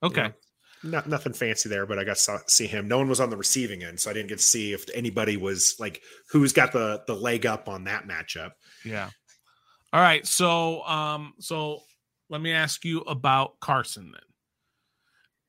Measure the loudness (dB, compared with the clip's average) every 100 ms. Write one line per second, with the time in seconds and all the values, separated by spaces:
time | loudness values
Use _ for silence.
0 | -2 0 -2 -6 _ _ _ _ -6 -4
1 | -2 -4 -4 -4 -2 -2 -2 -4 -2 -4
2 | -2 0 0 0 2 2 2 -2 0 2
3 | 2 2 0 -2 0 0 0 -6 -8 -6
4 | -4 -4 -6 0 2 2 0 -6 -6 -6
5 | -2 0 0 0 -2 2 2 0 -6 -10
6 | -18 -20 0 4 6 6 4 2 0 -2
7 | -6 -4 -2 0 0 -2 -6 -8 -6 -6
8 | -6 -10 -8 -10 -12 -16 _ -18 -10 -8
9 | -8 -12 _ _ _ _ _ _ _ 6
10 | 6 6 2 2 4 4 0 -2 -2 -2
11 | -2 -4 -10 -14 -8 -6 -6 -8 -14 _
12 | _ _ _ -6 0 2 2 0 -4 -4
13 | -4 0 4 4 2 -4 -2 0 -2 -10
14 | -16 -20 -20 _ _ _ _ _ _ _
15 | _ _ _ _